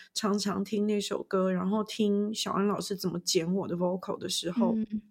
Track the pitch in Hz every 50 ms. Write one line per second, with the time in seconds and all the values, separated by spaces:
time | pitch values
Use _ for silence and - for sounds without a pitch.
0 | - - - - - 202 202 208 185 202 185 190 196 - 220 208 208 214 214 208
1 | 202 - - - - - - 190 185 185 185 180 185 190 208 220 214 214 - -
2 | 214 202 202 202 208 208 220 - - 196 - 190 196 208 190 - 180 - 202 185
3 | - 180 165 175 170 - - 185 160 170 185 196 175 - 170 175 180 180 185 185
4 | - - - - - 180 185 - - 170 180 233 226 226 226 220 214 - 214 214
5 | - -